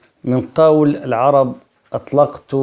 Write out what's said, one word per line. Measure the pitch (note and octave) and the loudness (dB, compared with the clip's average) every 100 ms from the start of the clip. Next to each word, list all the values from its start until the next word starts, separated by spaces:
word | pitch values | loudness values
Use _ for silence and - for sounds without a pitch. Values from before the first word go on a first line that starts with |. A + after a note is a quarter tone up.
| _ _ | _ _
من | B2 B2+ | -4 -4
قول | D#3+ - D#3+ D#3 D3 C#3+ | -4 0 2 4 2 -2
العرب: | C#3 A#2 C3+ C#3 C3 - _ _ _ | -4 -2 2 2 0 -6 _ _ _
"أطلقت | C3 - C#3 D3 - - C3+ | -12 -4 0 0 -2 -8 -4